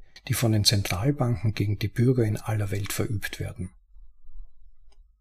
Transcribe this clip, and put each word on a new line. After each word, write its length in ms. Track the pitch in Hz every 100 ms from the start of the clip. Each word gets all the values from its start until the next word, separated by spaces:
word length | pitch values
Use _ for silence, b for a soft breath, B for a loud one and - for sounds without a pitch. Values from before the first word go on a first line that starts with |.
| B B -
die 60 |
von 180 | 113 117
den 140 | 110 95
Zentralbanken 880 | 104 95 90 131 147 120 104 107
gegen 260 | - 101 104
die 80 | 104
Bürger 380 | - 120 123 107
in 100 | 107
aller 360 | - 107 101
Welt 200 | 101 101
verübt 480 | - 107 98 - -
werden. 300 | 98 92 92 - _ - - - - - - - - - - - - _